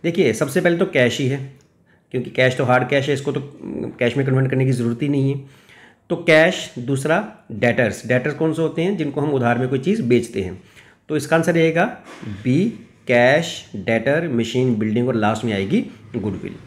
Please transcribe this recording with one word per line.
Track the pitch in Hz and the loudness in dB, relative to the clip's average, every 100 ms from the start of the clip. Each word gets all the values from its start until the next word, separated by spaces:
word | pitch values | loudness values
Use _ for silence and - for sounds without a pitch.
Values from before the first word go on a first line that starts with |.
देखिए, | 170 165 143 | -2 2 2
सबसे | 113 147 180 | 2 0 2
पहले | 175 170 | 2 2
तो | 185 | 2
कैश | 143 123 - | 4 2 2
ही | 131 | -2
है, | 139 135 - _ _ _ _ _ | -2 -8 -16 _ _ _ _ _
क्योंकि | 131 117 | -6 -4
कैश | - 127 123 | 2 2 2
तो | |
हार्ड | 127 127 135 | 2 2 4
कैश | 143 135 | 0 0
है, | |
इसको | 135 147 | -2 -2
तो | 139 131 - - - - - | -4 -6 -14 -10 -8 -8 -2
कैश | 120 139 | -2 0
में | 135 | 2
कन्वर्ट | 131 135 | 2 2
करने | 131 | 2
की | 131 | 0
ज़रूरत | 120 117 117 | 0 0 -2
ही | 147 | -2
नहीं | 143 135 | 0 0
है। | 139 - - _ - - _ _ | -2 -8 -20 _ -20 -20 _ _
तो | 170 | -4
कैश, | 170 156 165 180 - - | 4 6 6 2 -10 -10
दूसरा | 123 135 151 170 220 - _ | -4 -2 0 0 -2 -14 _
डेटर्स। | 107 120 117 117 - - | 0 0 2 0 -2 0
डेटर्स | 123 151 | 0 0
कौन | 139 160 | -2 -2
से | 156 | 0
होते | 156 147 | -2 0
हैं? | 175 202 | -2 -2
जिनको | 147 135 | -4 -2
हम | 147 | -2
उधार | 135 120 120 | 0 2 0
में | 127 | 0
कोई | 135 | -2
चीज़ | 139 220 | 0 0
बेचते | 117 120 113 - | 2 2 2 -6
हैं। | 92 92 - - - _ _ | -6 -10 -18 -20 -20 _ _
तो | 151 | -4
इसका | - 165 | 2 2
आंसर | 165 | 2
रहेगा | 165 165 160 214 - - - 113 | 2 2 2 -2 -4 -18 -16 -14
बी, | 98 120 135 220 220 - _ - | -8 0 0 0 -4 -20 _ 0
कैश, | 120 123 147 165 - - 104 | 4 4 4 0 -10 -12 -8
डेटर, | 92 113 117 151 170 | -2 0 0 -2 0
मशीन, | 120 113 127 127 | -4 -2 0 0
बिल्डिंग | 110 110 110 123 | 0 0 0 0
और | |
लास्ट | 117 107 110 | 0 0 0
में | 120 | -2
आएगी | 101 98 196 - - - 123 | -2 0 -2 -2 -14 -10 -6
गुडविल। | 98 87 - - | -6 -6 -10 -14